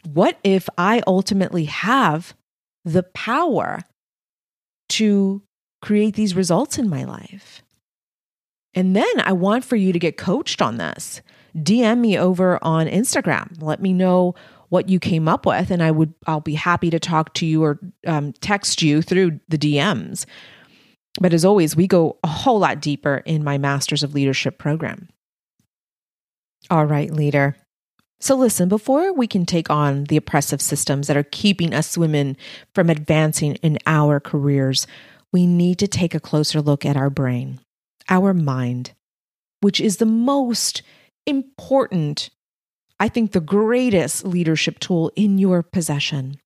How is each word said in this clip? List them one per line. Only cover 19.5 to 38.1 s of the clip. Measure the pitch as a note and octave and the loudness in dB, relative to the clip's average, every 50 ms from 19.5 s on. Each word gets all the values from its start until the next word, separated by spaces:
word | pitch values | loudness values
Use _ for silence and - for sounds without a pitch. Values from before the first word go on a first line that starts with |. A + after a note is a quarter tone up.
| D#3+ | -4
D | D3+ D3 D3+ D3 | -2 0 0 0
Ms. | C#3+ D3 G#3 - A3 D#2 - - - - - - - - - - - - _ _ _ _ _ _ _ _ _ _ - | 2 0 0 -2 -4 -6 -10 -10 -12 -12 -14 -16 -20 -20 -20 -20 -20 -20 _ _ _ _ _ _ _ _ _ _ -2
But | F3+ F3+ E3 | 0 2 2
as | E3+ E3 | 4 4
always, | F#3+ G#3 G3+ D#3+ D3+ - | 4 4 4 2 2 2
we | D#3 F#3 | 2 2
go | F#3 G3 F3 E3 D3+ - _ - | 4 4 4 4 2 -2 _ -6
a | D#3+ | -6
whole | D#3 - - C4+ A#3 G#3 | -6 -2 0 2 2 4
lot | F3+ D3 A#2+ D3 | 2 0 0 -2
deeper | - D3 C#3+ C3+ - D3 C#3 B2+ - | -4 -4 -4 -2 -2 -2 -2 -2 -2
in | - D#3+ D3+ D3+ | -4 -2 -2 -2
my | D3 C#3+ | -2 -2
Masters | C#3 C#3 C#3 C#3 C#3 - - D3+ D3 D3 | -2 0 -2 -2 -2 -2 -2 -2 -2 -4
of | C#3 D3 | -2 -2
Leadership | C#3+ C#3 C3+ C3+ - - C3+ - | 0 0 0 0 0 -4 -4 -6
program. | _ - D3 D3+ D#3+ D#3+ - - - - - _ _ _ _ _ _ _ _ _ _ _ _ _ _ _ _ _ _ _ _ _ _ _ _ _ _ _ _ _ _ - _ | _ -4 -4 -4 -2 -4 -8 -10 -12 -18 -20 _ _ _ _ _ _ _ _ _ _ _ _ _ _ _ _ _ _ _ _ _ _ _ _ _ _ _ _ _ _ -6 _
All | F3+ D#3+ D3+ | 0 2 2
right, | D3 D3+ C#3+ D3+ - | 2 0 -2 -2 -2
leader. | D#3 D3+ D3+ D3 D3 C#3+ C#3 C#3+ C#3 _ _ _ _ _ _ _ _ _ _ _ _ _ | -2 -2 -2 2 2 2 2 2 0 _ _ _ _ _ _ _ _ _ _ _ _ _
So | - - C4+ | 0 0 2
listen, | C4 C4 A3 - - F3 F3+ | 4 4 2 2 2 2 2
before | G#3 G#3+ - - C4 D4 F4+ G4 | 2 0 0 0 0 2 2 0
we | F#4 C#4+ A#3+ | 0 -2 -2
can | G#3 - F#3+ F3 | 0 0 -2 -2
take | - F3+ E3 D#3+ - | 0 -2 -2 0 0
on | D3+ D3+ D3 C#3+ C#3 C#3 C#3+ | 0 0 2 0 0 -2 -2
the | C#3+ D#3 | 0 0
oppressive | D3+ - - - D3 C#3+ - D3 C3+ | 0 0 0 -2 -2 0 -2 -4 -4
systems | - - D3 C#3+ - - C#3+ C#3 C#3+ | -4 -4 -4 -4 -2 -2 -2 -2 0
that | C#3 D3 | 0 0
are | C#3+ C#3+ | 0 0
keeping | _ - - - G#3 G3 - F3 E3 - | _ -6 0 2 2 2 2 -2 -2 0
us | C#3+ D#3 - - | -2 -2 -2 -2
women | F3 E3 D#3 D3+ C#3+ C#3+ C#3 - - - - - - - _ _ | -2 0 0 2 0 0 -2 -4 -8 -14 -20 -20 -20 -20 _ _
from | G3+ E3+ E3+ | 2 2 2
advancing | D#3+ D3+ D3+ - D#3+ D#3 D#3 D#3 D#3 - D#3 D3 C#3 | 2 0 0 0 2 2 2 2 0 -2 -2 -2 -4
in | - - D#3+ D3+ - - | -2 -2 -2 -2 0 0
our | D3+ D#3+ D3+ D3+ D3 D3 C#3+ | 2 4 4 4 4 2 2
careers, | _ - - D3 C#3 C#3+ C#3+ C#3 C3+ C3 C3 - - - - - - - - _ _ _ - | _ -2 -4 0 0 2 2 2 2 0 0 -2 -4 -8 -14 -20 -20 -20 -20 _ _ _ 2
we | F3+ F3+ | 2 4
need | F3 F3 F3 F3 F3+ F3+ - | 4 4 4 2 2 2 0
to | G3+ G3 | -2 -2
take | - - F3+ E3 - | 0 0 -2 0 -2
a | D#3 | -6
closer | - - - D3+ D3+ - - D#3 | -4 -2 0 0 0 0 -2 0
look | D3 D3+ D3 C#3+ - | 2 2 0 0 0
at | D3 C#3+ | -2 0
our | C3+ C3+ C#3 | 0 0 0
brain, | C#3 C#3+ C3+ B2+ B2 B2 C3 C3+ C3 C3 _ _ _ _ _ _ _ _ _ | 0 0 -2 -2 -2 -4 -6 -8 -12 -14 _ _ _ _ _ _ _ _ _
our | - | 0